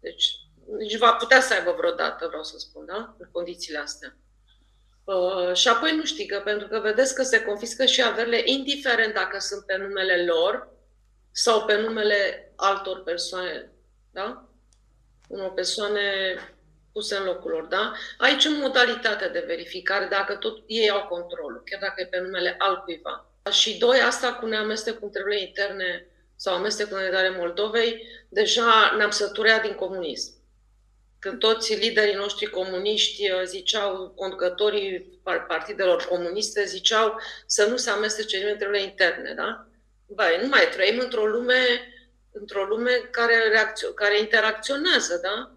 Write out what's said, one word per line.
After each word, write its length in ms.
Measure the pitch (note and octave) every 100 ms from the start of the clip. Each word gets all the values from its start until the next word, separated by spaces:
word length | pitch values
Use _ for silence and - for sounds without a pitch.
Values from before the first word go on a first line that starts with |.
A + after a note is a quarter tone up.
Deci, 240 | - - - - - _ - G#3
nici 180 | G#3+ A3
va 160 | A#3
putea 280 | A3+ A#3 C4
să 140 | C4
aibă 200 | G3+ F3 E3
vreodată, 500 | E3+ E3+ D#3+ - E3+
vreau 160 | D3+
să 160 | D#3 -
spun, 280 | - D3+ D3+
da? 280 | F#3+ A#3 -
În 100 | F3+
condițiile 460 | E3+ F3 F3 - D3+
astea. 380 | D3 - C3 _ _ _ _ _ _ _ _ _
Uh, 500 | - F#3+ F3+ F#3 F3+
și 140 | F3+ A#3+
apoi 280 | - D#4+ D#4
nu 80 |
știgă, 380 | - - G3+ G3+
pentru 240 | G3+ G#3 G#3
că 100 | A3
vedeți 360 | G#3+ G#3+ C4
că 80 | -
se 200 | B3+ A3+
confiscă 420 | G#3+ G#3 A3+ -
și 180 | C4 -
averile, 380 | A#3+ G#3+ A#3 A#3
indiferent 720 | - C4+ C4+ C#4+ C4+ A#3 A3
dacă 240 | G#3+ - G3+
sunt 260 | F#3+ G3+ -
pe 100 | F#3+
numele 480 | G3 G3 F#3+ F3+
lor 440 | F3 E3 F3 A#3+ - - _ _ _ _ _
sau 320 | - - A3
pe 160 | G#3+ G#3
numele 720 | A3+ A3+ G#3 G#3 G3 - - _
altor 460 | G3 G3 F#3+ F#3
persoane, 720 | F#3 F3 - F#3 F3+ D3+ - _ _ _ _
da? 380 | - G3+ B3+ - _ _ _ _ _ _ _ _
Unor 240 | G3 F#3+
persoane 500 | F#3 F#3 - G#3 G#3 G3+ G3 F#3+ F3+ - - _ _ _
puse 240 | - G#3 G3+
în 80 |
locul 260 | F#3+ F3 E3+
lor, 140 | E3
da? 280 | D#3+ F#3 A3 - - -
Aici 260 | B3+ C#4+
o 60 | D4+
modalitate 760 | D4 C4+ B3+ A#3+ A3+ A#3 G3+ F#3
de 160 | E3+ E3+
verificare, 600 | E3 E3+ F#3 F3+ G3 F#3
dacă 240 | G3+ G3
tot 280 | G3+ A3 - -
ei 240 | A3 G#3+
au 160 | G3+ F#3+
controlul, 540 | F3 F3 - D3 E3+
chiar 160 | - G3
dacă 140 | G3 F#3+
e 100 | F3+
pe 140 | F3+
numele 340 | F#3 F#3+ F3 F3
altcuiva. 720 | G3 F#3 - E3 - - - _ -
Și 280 | G3+ - G#3+
doi, 200 | A#3+ B3+
asta 340 | A#3+ A#3+ B3+
cu 140 | A#3+ A3+
neamestecul 540 | G#3+ G#3+ G#3+ - A3
în 80 | G#3
treburile 300 | G3+ G3+ G#3
interne 680 | F3+ - G3 F#3+ F#3 F3 - _ _ _
sau 180 | -
amestecul 420 | F3+ G3+ G#3 G#3 F#3+
în 60 |
legare 280 | F#3+ F#3 F#3 F#3
Moldovei, 680 | E3+ F3 G#3+ A3+ A3+ A3+ - - _
deja 680 | - G#3 A#3 A#3 A3 G#3 G#3+
ne-am 140 | G#3
săturat 520 | G#3 G3+ - G#3+ A3
din 120 | G#3+
comunism. 600 | G3 F#3 F#3+ E3 A#2+ - - _ _ _ _ _ _ _ _
Când 200 | G3 -
toți 360 | A3 A3 -
liderii 400 | G#3+ A3 G#3+ G#3
noștri 360 | G3 G3+ - G#3+
comuniști, 800 | F3+ F#3 F#3 G3+ G#3+ - - G3+
uh, 120 | F#3
ziceau, 680 | F#3 F#3 - A3 G3+ F#3+ F3+ -
conducătorii 1040 | G3 F#3+ F3+ F3+ G#3 G#3 G3 F#3 - -
par-, 240 | - E3+ -
partidelor 580 | E3 - - F#3+ E3+
comuniste 600 | - F3 F3 F#3+ G#3 -
ziceau 520 | G3 F#3+ - A3 A3 G#3+ - - _
să 200 | - G#3+
nu 100 | B3
se 140 | A#3+
amestece 460 | G#3 G#3+ G#3 G#3+ F#3+
nimeni 160 | G3+
în 60 | G#3
treburile 260 | G3+ G3+
interne, 480 | G3 - F3+ - - C#3+
da? 300 | G3+ A3+ - _ _ _ _
Băi, 320 | G3+ F#3+ E3
nu 60 | A#3+
mai 200 | C4+ E3
trăim 300 | - F#3+ A#3
într-o 280 | B3 A#3+ G#3+
lume, 280 | A3 B3 B3+ B3+ A#3+ - - _ _ _
într-o 320 | G#3+ G#3 G3
lume 260 | G3 A3 A#3+
care 580 | B3 G#3+ A#3 A#3 A#3 A3+
reacțio-, 440 | A3 G#3+ - -
care 240 | - G#3 G#3
interacționează, 1000 | G#3+ A3+ G#3+ G#3+ - C#4 E4 D4 - E3+
da? 280 | F3 G#3+ C4